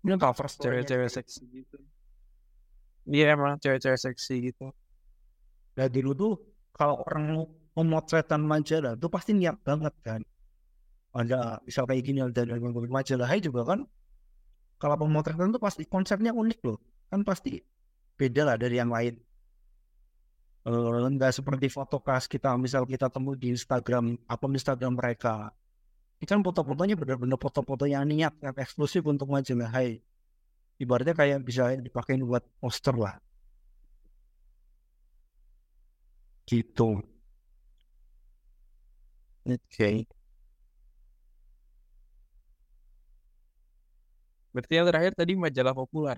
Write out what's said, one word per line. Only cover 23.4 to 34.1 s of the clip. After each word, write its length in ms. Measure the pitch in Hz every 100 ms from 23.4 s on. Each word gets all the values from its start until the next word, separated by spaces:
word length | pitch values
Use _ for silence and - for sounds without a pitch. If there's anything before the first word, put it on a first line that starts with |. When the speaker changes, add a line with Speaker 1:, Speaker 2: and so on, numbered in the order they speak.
| 123 123
Speaker 1:
Instagram, 600 | - 127 - 123 117 120 -
apa, 180 | 120 135
Instagram 460 | 135 - 127 127 123
mereka. 520 | 123 113 123 110 107 _ _ _ _ _ _ _
Ini 40 | 151
kan 160 | 208 190
foto-fotonya 480 | 180 135 139 190
benar-benar 460 | 196 139 131 123 131
foto-foto 480 | 143 - 127 131 143
yang 160 | 139 143
niat, 320 | 151 160 - 139
yang 80 |
eksklusif 480 | 135 123 - 147 185 151
untuk 220 | 143 139
majalah 420 | 139 135 123 117
Hai. 300 | 127 127 110 _ _ _ _ _ _ _ _
Ibaratnya 400 | 123 123 139 165
kayak 240 | 143 139
bisa 320 | 127 123 123 131
dipakai 420 | 120 123 117 131
buat 240 | 123 120 _ _
poster 320 | 123 - -
lah. 240 | 123 101 - _ _ - _ _ _ - _ _